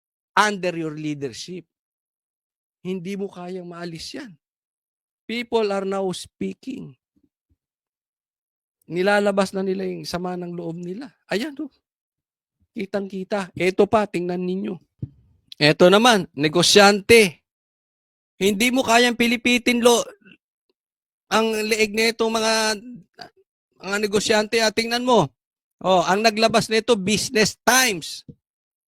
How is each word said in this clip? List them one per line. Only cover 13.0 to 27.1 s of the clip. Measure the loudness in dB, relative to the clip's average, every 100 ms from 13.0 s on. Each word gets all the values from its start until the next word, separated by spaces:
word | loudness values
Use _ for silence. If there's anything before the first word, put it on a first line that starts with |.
| -6 -10 -6 -6 -6 -2
Eto | -2 2 2
pa, | 2
tingnan | 0 -4 -4 -4
ninyo. | -4 -4 -6 -10 _ -16 -16 _ _ _ _ 0
Eto | 2 6 6
naman, | 8 6 2 0 -4
negosyante. | -2 2 4 8 6 4 6 6 6 -2 _ _ _ _ _ _ _ _ _ -2
Hindi | -2 2 0 0
mo |
kayang | 2 4 4 2
pilipitin, | 0 0 0 0 2 4
lo-, | 4 4 0 -12 -20 -20 _ _ _ _ _ _ _ _ -2
ang | 0 0 -2
leeg | -2 0 0 2
nitong | 0 0 -2 0
mga, | 0 0 -2 -4 -10 -20 _ _ -20 _ _ _ _ _
mga | -6 -4
negosyante. | 0 -2 2 0 2 0
Ah, | 0 0
tingnan | -2 -2 4
mo. | 4 4 _ _ _ _ _
Oh, | 2 2
ang | 4 2
naglabas | 2 2 2 2 0
nito, | -2 0 0
Business | 2